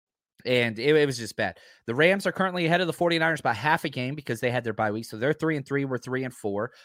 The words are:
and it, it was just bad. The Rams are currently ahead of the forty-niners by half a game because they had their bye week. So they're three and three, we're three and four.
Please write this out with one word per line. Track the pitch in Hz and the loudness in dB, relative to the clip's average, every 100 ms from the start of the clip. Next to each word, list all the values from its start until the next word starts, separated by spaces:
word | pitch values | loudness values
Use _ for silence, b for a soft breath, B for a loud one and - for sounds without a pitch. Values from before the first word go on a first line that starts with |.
| _ _ _ _ - | _ _ _ _ 0
and | 127 120 107 | 2 2 2
it, | 135 151 | 4 6
it | 147 | 4
was | 120 | 2
just | 110 - | -6 -2
bad. | 101 - b b - | -4 -4 b b -6
The | 120 | -2
Rams | 165 196 190 | 0 0 -2
are | |
currently | - 190 180 160 | -2 -2 0 2
ahead | 175 | 2
of | 180 | 0
the | |
forty-niners | 151 175 165 160 156 | 0 0 2 0 0
by | 131 | -2
half | 113 139 160 | 0 2 2
a | 156 | 0
game | 135 127 147 | -4 -6 -6
because | 139 117 | -6 -2
they | 127 | 0
had | 123 | 0
their | 120 | -2
bye | 107 110 | 0 0
week. | 107 | -2
So | 117 110 | -6 -4
they're | 127 | -2
three | 156 160 156 | -2 -2 -2
and | 131 | -2
three, | 139 | -2
we're | 139 127 | -2 -4
three | - 131 | -4 -4
and | 131 | -4
four. | - 104 101 117 B | -6 -4 -4 -4 B